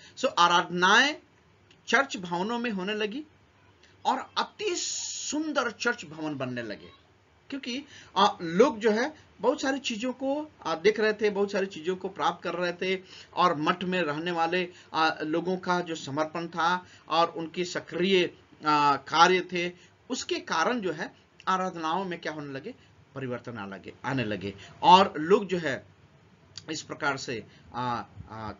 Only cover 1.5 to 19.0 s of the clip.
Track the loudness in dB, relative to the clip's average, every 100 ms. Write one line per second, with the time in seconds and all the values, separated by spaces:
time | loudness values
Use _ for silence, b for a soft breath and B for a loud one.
1.5 | _ _ -20 0 2 2 -4 -6 -4 -2
2.5 | -2 -4 -4 -4 -4 -4 -6 -12 _ _
3.5 | _ _ _ b _ -2 -2 -2 -4 -4
4.5 | -4 -4 -2 -4 -6 -8 -10 -6 -4 -2
5.5 | -2 -2 -2 -4 -4 -8 -10 -8 -6 -6
6.5 | -6 -8 -10 -14 -20 _ _ _ _ _
7.5 | -10 -8 -8 -10 B B 2 2 2 -4
8.5 | 4 4 4 0 2 0 B B _ -2
9.5 | 0 -2 -4 -4 -4 -4 -4 -4 -4 -6
10.5 | -10 -6 0 2 2 0 0 -2 0 -2
11.5 | -2 -4 -4 -6 -6 -8 -2 -2 -2 -6
12.5 | -4 -4 -2 -4 -4 -6 B B 2 2
13.5 | 2 0 0 -2 0 0 -2 -4 -2 0
14.5 | 0 -2 B B 0 0 0 -2 -2 -2
15.5 | -4 0 -2 -2 -6 -6 -4 -4 -4 -6
16.5 | 0 0 0 B B -2 2 2 0 -8
17.5 | -6 -6 -6 -8 -2 2 4 2 -2 -20
18.5 | -6 0 4 4 2